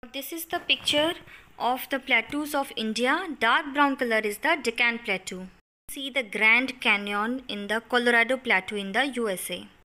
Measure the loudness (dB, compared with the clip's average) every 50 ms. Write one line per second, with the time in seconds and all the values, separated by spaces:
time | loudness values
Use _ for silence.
0 | -20 -12 -10 -10 -10 -8 -10 -10 -8 -4 -6 -6 -2 -2 -2 -2 0 0 2 2
1 | 2 2 0 -4 -10 -20 -20 -20 -20 -20 -10 -2 0 0 0 0 -2 -4 -4 -4
2 | 0 2 2 2 2 0 -4 -4 -4 -2 -2 -2 -2 -2 -6 -6 -4 -4 -2 0
3 | 2 2 2 0 0 -6 -4 0 2 2 4 2 0 0 2 2 4 4 4 0
4 | 0 0 0 0 0 -2 -6 -2 0 0 0 0 0 -4 0 2 0 0 0 -2
5 | -4 -4 -4 -4 -4 -10 -12 -12 -12 -14 -18 _ _ _ _ _ _ -16 -12 -10
6 | -10 -6 -4 -4 -4 -4 -2 2 4 6 6 6 4 0 -4 -2 0 2 2 2
7 | 0 -2 -2 0 0 0 -2 -4 -6 -8 -8 -8 -4 -4 -4 -4 -2 0 0 2
8 | 4 6 6 4 4 4 0 -2 2 2 2 2 2 0 -6 -6 -6 -2 0 0
9 | 0 0 -2 -4 -2 -2 -4 -4 -6 -8 -8 -10 -10 -16 -20 _ -20 _